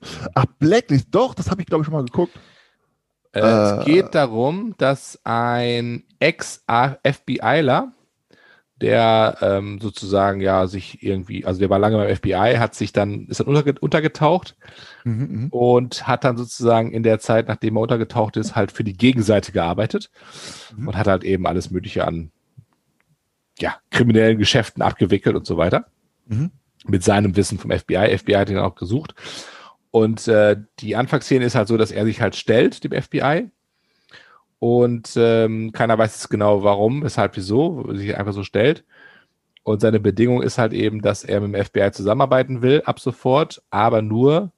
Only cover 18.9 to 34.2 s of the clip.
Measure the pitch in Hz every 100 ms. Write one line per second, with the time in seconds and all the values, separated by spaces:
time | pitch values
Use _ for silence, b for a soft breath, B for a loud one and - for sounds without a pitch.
18.9 | 92 123 127 104 104 - 98 85 92 110
19.9 | - - B B B B B B 107 127
20.9 | 90 101 92 90 92 85 87 - 90 -
21.9 | - 82 85 80 _ _ - _ _ _
22.9 | _ _ _ _ _ _ - - - _
23.9 | - 120 110 110 110 101 127 110 - 92
24.9 | - 95 98 - - - 82 82 135 -
25.9 | _ _ _ _ 110 170 - _ _ -
26.9 | 98 87 101 104 92 95 95 - 90 -
27.9 | 87 101 95 - 98 98 98 98 - 90
28.9 | 123 - B B B B B B B _
29.9 | 117 110 110 - 107 104 104 104 - 107
30.9 | 107 131 147 - 131 120 123 107 113 107
31.9 | 95 110 107 101 - - 113 - - 143
32.9 | - - - 135 165 240 _ _ b b
33.9 | b b b